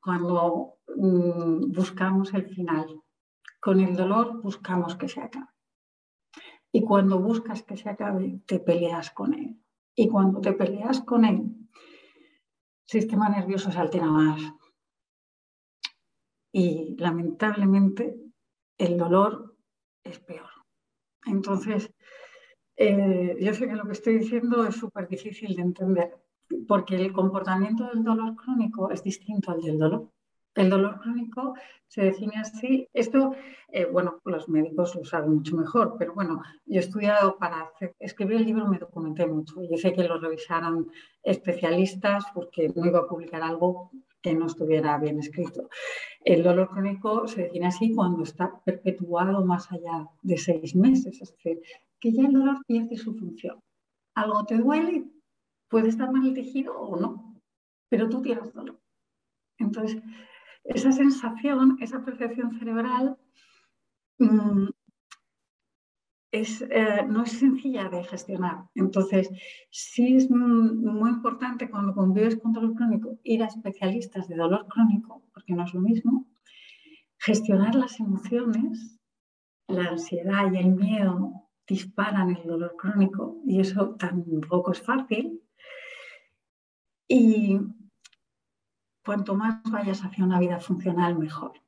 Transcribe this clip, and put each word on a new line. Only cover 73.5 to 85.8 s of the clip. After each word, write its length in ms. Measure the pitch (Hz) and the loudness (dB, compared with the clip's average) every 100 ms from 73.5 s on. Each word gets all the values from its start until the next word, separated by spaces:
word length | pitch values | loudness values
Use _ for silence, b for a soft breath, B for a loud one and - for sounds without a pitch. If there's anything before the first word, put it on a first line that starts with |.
| - 196 196 190 202 185 190 175 | -4 -10 -4 -4 -4 -6 -10 -8
de 80 | 165 | -2
dolor 300 | 170 196 202 | 0 0 -2
crónico, 540 | - 226 202 - - _ | 4 4 4 -2 -16 _
porque 220 | - - | -20 -6
no 100 | 175 | -4
es 80 | 175 | -4
lo 80 | 180 | -2
mismo. 460 | 196 226 233 262 - _ B B B B B B B _ | 0 2 2 0 -4 _ B B B B B B B _
Gestionar 560 | - 190 - 196 208 | 0 0 2 2 4
las 260 | 269 262 - | 2 0 -4
emociones, 1000 | 208 190 - 240 240 220 269 - - _ _ _ _ _ _ _ _ | -4 -4 -2 -2 -2 -2 -2 -6 -12 _ _ _ _ _ _ _ _
la 160 | 185 175 | -4 -2
ansiedad 640 | 170 165 175 175 196 196 | -4 -6 -6 -2 0 2
y 60 | 185 | 2
el 160 | 180 | 4
miedo 720 | 185 202 214 196 180 190 - _ _ _ | 4 2 2 0 0 -4 -6 _ _ _
disparan 680 | 190 - - 202 196 180 180 | -6 -6 -4 -2 2 0 0
el 100 | 165 | -4
dolor 300 | 165 175 - | -4 -6 -6
crónico 640 | 190 208 190 190 - - 277 | -4 2 2 2 -8 -6 0
y 140 | 190 | 2
eso 340 | 190 190 202 | 2 2 -2
tampoco 800 | - 175 180 170 160 156 180 180 | -2 -4 -4 -2 -4 0 0 0
es 100 | 190 | -4
fácil. 600 | - 262 262 214 330 - _ _ B B | -2 -4 -2 -4 -4 -8 _ _ B B